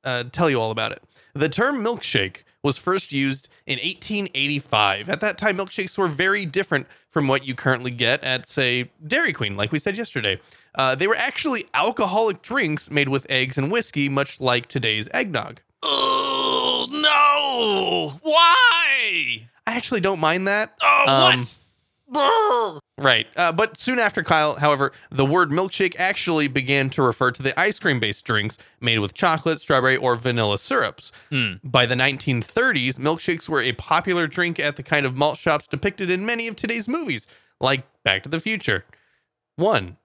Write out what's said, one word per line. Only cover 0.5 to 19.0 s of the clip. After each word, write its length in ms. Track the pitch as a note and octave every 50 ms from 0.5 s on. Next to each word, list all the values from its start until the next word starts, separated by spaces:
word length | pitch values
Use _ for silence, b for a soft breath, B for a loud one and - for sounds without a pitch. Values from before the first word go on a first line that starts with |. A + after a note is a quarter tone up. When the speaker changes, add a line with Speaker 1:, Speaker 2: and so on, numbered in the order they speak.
| C#3 A#2+
Speaker 1:
all 100 | A2+ A2
about 220 | A2 A2+ A2 A2+
it. 100 | - - _ b b b b b b
The 140 | C#3+ D3 D#3+
term 360 | C#3+ - A3+ C4+ D4 C4 G#3
milkshake 540 | A3+ A#3+ A#3 - - - A#2+ G2 F#2+ - - _ _ _ _
was 160 | - C#3+ C3+ -
first 340 | - F3+ F#3 F#3+ - -
used 360 | C#3+ C#3 C#3 C#3 C3 C3+ - b b b b
in 120 | - C#3 B2
eighteen 480 | B2 E3+ F#3+ F#3 - - G#3+ G#3 G3 - _
eighty-five. 760 | C3+ C#3 C#3+ D3 C#3 C3 - - G#2+ G#2+ G2 G2 G2+ G#2 -
At 120 | D3+ D3+
that 180 | - G#3+ G3 -
time, 180 | G3+ G#3+ F#3+ F3+
milkshakes 380 | G3 F#3 - - F#3+ F#3 - -
were 100 | G3 F3
very 360 | D3 C#3 F3+ F#3+ F#3+ - G3
different 400 | D#3+ C3+ F#3 G3 - E3 C3+ - b b b b b
from 180 | _ D#3+ C#3+ C3+
what 180 | C3+ C#3 C3+
you 80 | C3+ B2+
currently 360 | - - C3+ C3 A#2 B2 B2+
get 300 | B2 A#2 B2 A2+ B2+ D3 -
at, 240 | C3 B2+ B2+ - -
say, 420 | - - C3+ B2 B2 B2 B2 - _ _ D#3
Dairy 260 | D3+ B3 D4 E4+ C4
Queen, 240 | C#3+ - A#2+ G#2 G2+
like 140 | G2 G#2 G#3
we 80 | - D3+
said 180 | - G#3 G3
yesterday. 440 | G#3+ A#3 - - C3+ G#2+ G2+ F#2+ F#2 b b b b b b b
Uh, 200 | - C3+ C3 C3
they 120 | C3 F3
were 80 | G3 A3+
actually 500 | - A3+ C4+ C4 - - D#4 B3+ A3 - - -
alcoholic 680 | C3+ D#3+ G#3+ A3+ - A3+ F#3 F3+ G#3+ A3+ A3 F#3+ -
drinks 480 | _ - A#3 C#4 A#3 D#3 D3+ C#3+ - -
made 180 | - D3 C#3+ C3
with 160 | C#3 C3+ - -
eggs 260 | C#3 C3 B2+ B2+ B2
and 140 | - C3+ D3
whiskey, 380 | G3+ A#3+ G#3+ - - D3 C#3+ C#3
much 320 | C#3 C#3 C#3 - - -
like 260 | C3+ B2+ B2 B2 A#2+
today's 420 | _ - C#3 A2+ A2+ G#2+ G#2+ G#2+ - -
eggnog. 460 | - C4 G3+ D#3 A#2+ G#2 - - - _ _ _ _
Speaker 2:
Oh, 1040 | - D#3 C#3+ C#3 C3+ C3 C3 C3 C3+ C3+ C3 C3+ C3+ - B2+ B2+ B2+ B2 - B3 B3 B3
no! 1300 | C#4+ D4+ D4+ D4+ D4+ C#4+ D4 D4 C#4+ D4 D4 C#4 C4 A#3+ A#3 G#3+ G3+ F#3+ F#3+ F3 F3+ F3 D#3+ D3+ C3+ E3
Why? 1300 | - D#4 D4+ E4 E4+ E4+ E4+ C5 B4+ A#4+ E4+ E4+ E4+ D4 C4+ C4